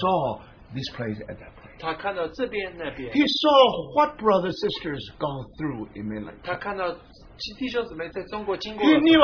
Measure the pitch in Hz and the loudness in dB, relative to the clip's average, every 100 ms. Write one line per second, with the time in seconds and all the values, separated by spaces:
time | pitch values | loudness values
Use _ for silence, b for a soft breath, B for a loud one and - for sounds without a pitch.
0 | 185 185 131 107 B B - 123 131 - | 0 2 0 -4 B B -12 -10 -10 -6
1 | 117 107 - - - - - - 160 160 | -6 -6 -10 -14 -16 -20 -20 -10 -8 -4
2 | 196 190 160 208 247 202 185 170 156 - | -4 -4 -6 -4 -4 -4 -6 -8 -8 -8
3 | 123 277 294 - 302 277 240 180 151 294 | -2 0 2 2 6 8 8 4 -2 2
4 | 294 - 214 190 180 - 208 - 165 135 | 0 2 2 2 2 -2 -4 -4 -6 -8
5 | - - 151 139 113 - 156 120 107 104 | -10 -6 -6 -6 -10 -8 -6 -6 -10 -8
6 | 104 107 104 - - 180 202 196 175 - | -8 -6 -8 -10 -8 -6 -6 -4 -4 -6
7 | - - - - - 208 254 233 226 160 | -14 -20 -20 -14 -14 -8 -4 -4 -4 -8
8 | 165 190 180 214 202 180 208 214 285 302 | -8 -8 -8 -8 -4 -4 -6 2 6 6
9 | 320 320 | 8 6